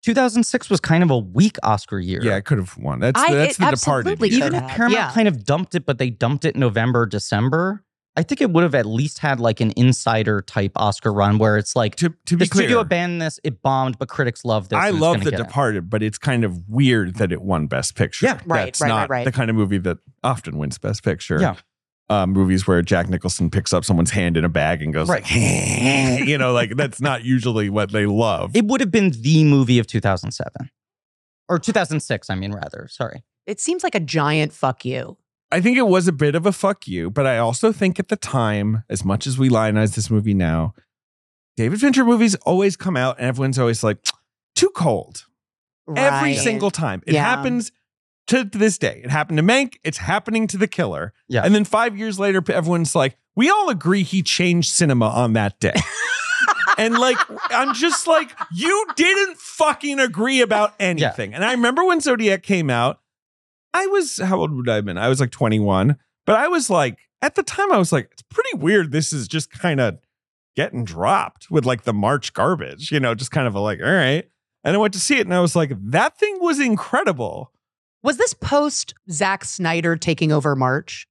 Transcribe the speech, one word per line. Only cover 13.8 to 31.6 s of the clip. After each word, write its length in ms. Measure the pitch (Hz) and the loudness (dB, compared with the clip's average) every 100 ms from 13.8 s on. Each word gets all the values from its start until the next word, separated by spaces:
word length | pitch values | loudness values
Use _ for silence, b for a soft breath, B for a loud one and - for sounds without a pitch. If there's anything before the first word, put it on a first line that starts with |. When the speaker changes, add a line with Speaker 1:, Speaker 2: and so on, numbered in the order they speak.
| 131 113 | -2 -4
Speaker 1:
but 100 | 123 | -8
critics 340 | - 127 117 | -4 -4 -4
love 280 | 120 107 95 | -2 -2 0
this 80 | 135 | 0
Speaker 2:
I 80 | 196 | 0
Speaker 1:
and 80 | 180 | 2
it's 60 | |
Speaker 2:
love 120 | 160 175 | 2 2
Speaker 1:
gonna 80 | 185 | 0
Speaker 2:
The 40 | |
Speaker 1:
get 80 | 104 | -2
it. 60 | - | -4
Speaker 2:
Departed, 420 | 135 131 104 85 | -2 0 -2 -4
but 120 | 107 | -2
it's 140 | 107 104 | -2 -4
kind 260 | - 123 | -2 0
of 220 | 110 90 92 | 0 -4 -6
weird 500 | 113 139 117 92 92 | 2 4 4 0 -2
that 140 | 101 | -2
it 120 | 85 | -2
won 240 | 95 87 73 | -2 -2 -2
Best 280 | 65 - | -4 -4
Picture. 300 | - - - 262 | -2 -4 0 -2
Speaker 1:
Yeah. 140 | 233 175 | -2 -2
Speaker 3:
Right, 180 | 165 156 | -2 -2
Speaker 2:
That's 140 | - | -2
Speaker 3:
right, 80 | 147 | 0
right, 40 | 110 | 0
Speaker 2:
not 100 | 98 | -2
Speaker 3:
right. 140 | 127 127 | -2 -2
Speaker 2:
the 60 | |
kind 180 | 127 113 | -2 0
of 60 | 110 | 0
movie 200 | 101 98 | 0 0
that 200 | 90 82 - _ | -2 -6 -10 _
often 320 | 123 127 - 76 | -4 -4 -6 -6
wins 220 | 73 - | -6 -6
Best 240 | 98 101 | -6 -4
Picture. 360 | - 90 - 78 | -4 -4 -2 0
Speaker 1:
Yeah. 160 | 107 - _ _ _ _ _ | 0 -2 _ _ _ _ _
Speaker 2:
Uh, 160 | 101 | 0
movies 420 | 92 95 95 92 95 | 2 2 4 2 2
where 120 | 87 | 2
Jack 260 | 82 92 87 | 2 0 0
Nicholson 400 | 90 92 - 85 | -2 -4 -2 0
picks 240 | 101 - | -2 0
up 100 | 92 | -2
someone's 280 | - 87 85 | 2 2 2
hand 240 | 98 87 82 | 0 0 0
in 60 | |
a 40 | 82 | 0
bag 320 | 80 76 78 | 0 0 -2
and 140 | 76 | -4
goes 140 | 76 80 | -2 -2
Speaker 1:
Right. 120 | 143 | -2
Speaker 2:
like, 80 | - | 0
<laughs> 960 | 120 101 87 - - 123 139 131 123 131 | 0 0 0 -2 0 0 0 0 0 0
you 120 | 147 | 0
know, 140 | 127 | 2
like, 200 | 123 117 117 | 0 0 -2
that's 260 | 143 - | -4 -2
not 200 | 143 127 | -4 -4
usually 440 | 117 127 120 110 104 | 0 0 2 0 0
what 220 | 104 101 | 0 -2
they 140 | 107 104 | 0 0
love. 480 | 104 113 92 92 220 | 2 2 0 0 0
Speaker 1:
It 80 | |
would 160 | 208 262 | 2 0
have 120 | 247 | 0
been 180 | 220 196 | 2 2
the 340 | 120 120 156 | 0 2 4
movie 340 | 151 143 123 123 | 6 6 6 2
of 60 | 110 | 2
two 120 | 113 | 0
thousand 300 | 98 92 101 | 0 -2 -4
seven. 400 | - - - 131 _ _ _ _ _ _ _ _ | -10 -12 -10 -16 _ _ _ _ _ _ _ _
Or 80 | |
two 140 | 175 | -2